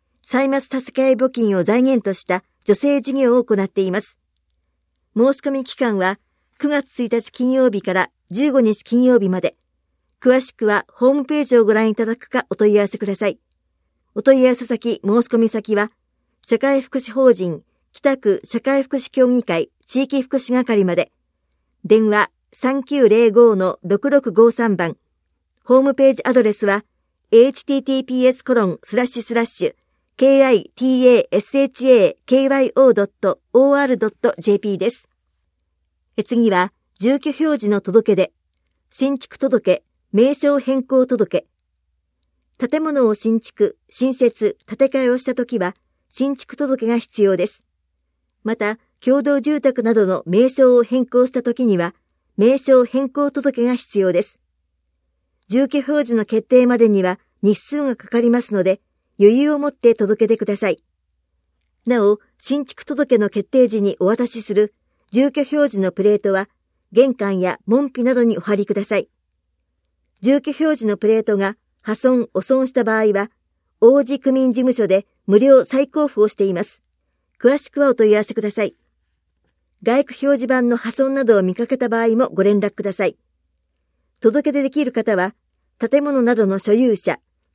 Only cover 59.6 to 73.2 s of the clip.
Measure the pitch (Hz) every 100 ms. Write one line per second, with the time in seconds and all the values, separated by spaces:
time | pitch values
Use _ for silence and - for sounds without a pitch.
59.6 | 285 - 240 226 202 214 214 220 208 202
60.6 | 202 - _ _ _ _ _ _ _ _
61.6 | _ _ - 240 202 208 _ _ - 285
62.6 | 262 - - 277 294 240 208 208 196 269
63.6 | 247 214 202 - 185 233 240 233 208 202
64.6 | 214 _ _ _ _ 208 277 277 277 294
65.6 | 285 202 190 175 202 208 202 190 196 _
66.6 | _ _ _ 190 269 247 202 190 180 -
67.6 | - 240 285 254 240 247 233 196 180 208
68.6 | 202 202 202 202 - _ _ _ _ _
69.6 | _ _ _ _ _ _ 220 277 285 277
70.6 | 311 302 220 202 214 220 220 202 196 -
71.6 | _ _ - 214 254 254 - - - 269
72.6 | 262 262 226 220 220 196